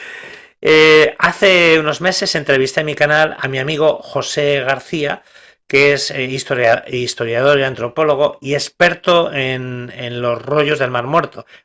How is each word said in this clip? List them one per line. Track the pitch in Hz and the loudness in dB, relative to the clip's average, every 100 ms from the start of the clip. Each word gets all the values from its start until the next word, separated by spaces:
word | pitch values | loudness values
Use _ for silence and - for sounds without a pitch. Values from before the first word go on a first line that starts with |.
| - - - - - _ | -18 -18 -18 -20 -20 _
Eh, | - 156 156 156 147 - | 4 6 8 6 4 2
hace | 170 - 202 180 165 160 | -2 2 2 4 4 2
unos | 151 147 | 0 -2
meses | 180 180 196 | -4 -2 -2
entrevisté | 165 143 135 131 - | -2 0 0 2 -2
en | 156 | -4
mi | |
canal | 143 147 151 156 - | 0 2 2 0 -2
a | 135 | -6
mi | 135 | -4
amigo | 139 151 156 - | -4 0 0 0
José | - 139 - 151 143 143 | -6 -8 -4 -2 0 0
García, | 127 131 - 165 147 180 _ _ - _ - | 0 -4 -4 -6 -4 -6 _ _ -20 _ 0
que | 139 143 | 4 4
es, | 139 - | 2 -2
eh, | 143 | -6
historia-, | 127 131 - 127 117 113 - | -6 -6 -4 0 2 2 -2
historiador | 123 123 - 117 120 139 143 | -6 -6 -6 -4 0 2 2
y | |
antropólogo | 131 120 117 156 156 139 147 - | 0 -4 -6 -2 0 2 0 -2
y | 135 | -6
experto | 143 - - 175 175 180 170 165 | -4 -6 0 0 2 2 2 0
en, | 147 131 131 127 123 123 | -4 -4 -4 -8 -10 -12
en | - 123 120 | -12 -10 -4
los | 123 117 | -4 -4
rollos | 123 151 147 151 | -2 -2 0 0
del | 127 | -2
Mar | 123 123 | -2 0
Muerto. | 165 147 - - - | -2 -2 -10 -20 -20